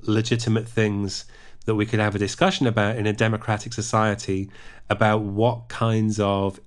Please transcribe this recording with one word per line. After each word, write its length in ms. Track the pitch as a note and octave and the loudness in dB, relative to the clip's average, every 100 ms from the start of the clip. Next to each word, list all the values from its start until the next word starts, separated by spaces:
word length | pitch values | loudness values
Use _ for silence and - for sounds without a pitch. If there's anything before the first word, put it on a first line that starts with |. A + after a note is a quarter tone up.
legitimate 680 | - G#2+ A2 A#2+ A#2 G#2+ A2 | 0 0 2 0 2 0 0
things 580 | - G#2+ G2+ G2+ - - - - - - | 0 0 0 -4 -6 -12 -20 -20 -12 -2
that 100 | G#2+ | 0
we 100 | G#2+ | 2
could 140 | A2 | 2
have 160 | G#2 G2 | 2 0
a 40 | |
discussion 480 | G2 - F#3 F#3 B2+ | -2 2 2 2 2
about 300 | A2+ G2+ A#2 | 2 2 2
in 80 | G#2 | 0
a 80 | |
democratic 580 | G#2 A2+ A2 - G#2+ - | 2 0 0 -2 -4 -4
society 760 | - G#2 A2+ G#2+ G2+ - F#2+ G2 - - - - | -8 -2 2 2 0 -2 -4 -4 -12 -18 -12 -4
about 320 | G#2 A2 G#2+ | 2 4 2
what 480 | G#2 G2+ A2+ A#2 - | 0 2 2 2 -6
kinds 500 | - A2+ A2 G#2+ G#2+ | -2 0 2 2 2
of 400 | G2+ G2 G2 F#2+ | 2 2 0 -4